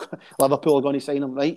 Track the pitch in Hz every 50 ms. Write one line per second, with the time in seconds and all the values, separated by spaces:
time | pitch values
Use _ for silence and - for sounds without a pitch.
0 | - - - - - - - - 135 135 143 139 - 160 147 139 135 143 143 135
1 | - - 143 139 143 131 127 135 139 160 -